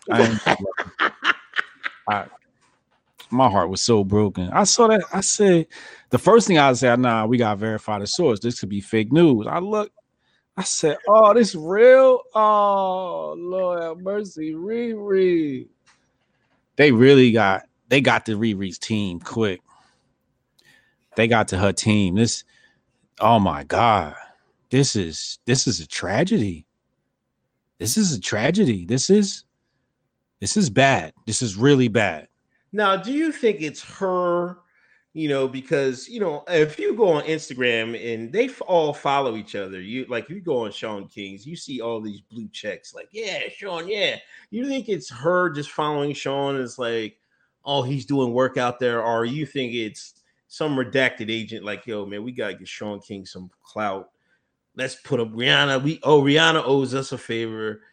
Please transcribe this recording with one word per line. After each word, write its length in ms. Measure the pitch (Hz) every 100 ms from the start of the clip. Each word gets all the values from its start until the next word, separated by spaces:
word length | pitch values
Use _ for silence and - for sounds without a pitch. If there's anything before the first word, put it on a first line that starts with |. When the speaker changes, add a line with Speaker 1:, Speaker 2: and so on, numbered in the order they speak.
| -
Speaker 1:
I 120 | 117
ain't, 880 | 117 110 - - 98 - 180 - - - 302 - - - - _ - - -
I, 180 | 104 - - _ _ _ _ _ _ _ _ -
my 200 | 120 127
heart 200 | 98 85
was 100 | 95
so 240 | - 113
broken. 460 | 95 104 104 95 90
I 140 | 175
saw 220 | 202 - 226
that. 140 | 220 -
I 80 | 190
said, 460 | - - 202 170 160 - - - _
the 80 | 123
first 280 | - 226 202
thing 120 | 165
I 140 | 139
said, 260 | 123 131 120
"Nah, 260 | 127 113 110
we 120 | 123
gotta 180 | 110 101
verify 420 | 110 107 - 104
the 80 | 101
source. 320 | - 165 104
This 200 | 117 127
could 80 | 98
be 120 | 101
fake 320 | - 110 107
news." 340 | 147 170 117 104
I 100 | 165
look, 320 | 190 214 - _ _ _ _ _ _ -
I 60 |
said, 360 | 190 - 160 147 -
"Oh, 260 | 214 214
this 200 | 220 220
real? 640 | 165 156 202 240 262 262 254 -
Oh, 1000 | 220 214 208 202 196 190 185 185 165 156 160
Lord 460 | 175 185 180 175
have 160 | 165 165
mercy, 540 | 185 208 202 160 156
Riri." 1120 | 156 185 233 240 220 202 190 185 170 151 127 120 _ _ _ _ _ _ _ _ _ _ -
They 160 | 147
really 400 | 113 131 139 127
got, 300 | 113 101 95 - _ _
they 120 | 135
got 260 | 131 113 -
the 60 |
Riri's 460 | 104 113 98 98 85
team 400 | - 110 101 87
quick. 400 | - 117 107 90 _ _ _ _ _ _ _ _ _ _ _ _ _ _ _ -
They 100 | 113
got 220 | 117 104
to 100 | 95
her 140 | 101
team. 440 | 92 - 104 95 92
This, 280 | 117 - - _ _ _ _ _ _ -
oh 180 | 107 117
my 260 | 95 76
God, 500 | 71 107 117 104 78 - - _ _ _ _
this 240 | 127 139 110
is, 420 | 85 78 - - -
this 200 | 131 -
is 140 | 92
a 60 | 78
tragedy. 800 | - 87 107 175 214 104 80 - _ _ _ _ _ _ _ _ _ _ _
This 180 | 107 214
is 160 | 196
a 80 | 123
tragedy. 640 | - 107 139 185 170 101
This 240 | 87 127 -
is, 340 | 202 196 - - _ _ _ _ _ _ _ _ _
this 160 | 101 214
is 140 | 175
bad. 420 | 98 135 120 80 - -
This 160 | 107
is 140 | 120 95
really 320 | 135 139 123
bad. 400 | 104 101 78 - _ _ _ _
Speaker 2:
Now, 240 | 202 208 190
do 160 | 190
you 180 | 285 320
think 320 | 285 233 175
it's 200 | 156 139
her? 760 | - - 190 180 180 175 175 180 _ _ _ _ _
You 160 | 156 156
know, 180 | 139 135
because, 600 | 131 131 156 135 123 -
you 100 | 233
know, 240 | 190 147 -
if 280 | 170 151 151
you 200 | 415 220
go 120 | 202
on 120 | 151
Instagram 720 | 143 156 - 127 123 117 113
and 380 | 113 117 113 117
they 140 | 175 262
f-, 140 | - -
all 260 | 180 151
follow 440 | 143 147 139 135 110
each 180 | 104
other, 260 | 101 95 95
you, 260 | 92 123 123
like, 220 | 120 110
you 120 | 190
go 240 | 170 131
on 80 | 110
Sean 340 | 101 113 104 101
King's, 400 | - 98 98 120
you 80 |
see 260 | 165 - 127
all 200 | 113 113
these 200 | 107 101
blue 280 | - 113 107
checks, 440 | - 107 87 -
like, 160 | - -
"Yeah, 300 | 208 220 160 - -
Sean, 300 | 202 170 170
yeah." 300 | 208 170 110 - - _
You 160 | 214 269
think 220 | 269 226
it's 200 | 180 -
her 420 | 120 156 180 180
just 200 | 147 147
following 440 | - 151 151 143
Sean 420 | 139 143 139 139 139
is 240 | 123 113
like, 400 | 120 113 110 - _ _ _ _
"Oh, 180 | 143 143
he's 240 | 127 139 113
doing 260 | 139 127
work 240 | 120 127 127
out 240 | 123 123
there," 200 | 123 117
or 200 | 113 117
you 220 | 120 143 143
think 260 | 143 123
it's 420 | 117 107 - - _ _ _ _
some 260 | - 151 135
redacted 540 | 120 131 127 - 107
agent 340 | 113 107 113
like, 220 | 98 101 123
"Yo, 180 | 107 101
man, 180 | 104
we 80 | 117
gotta 220 | 123 110
get 120 | 92 92
Sean 320 | - 107 101
King 240 | - 101
some 260 | 95 92 90 _
clout. 480 | _ 110 107 98 92 _ _ _ _ _ _
Let's 220 | - 131 -
put 240 | - 127
up 120 | 113
Rihanna. 480 | 110 127 143 143 135
We, 200 | 143 165
oh, 200 | 131 151
Rihanna 420 | 139 147 165 160 120
owes 260 | 139 131
us 200 | 135 135
a 60 | 123
favor. 640 | - 113 113 110 110 107 _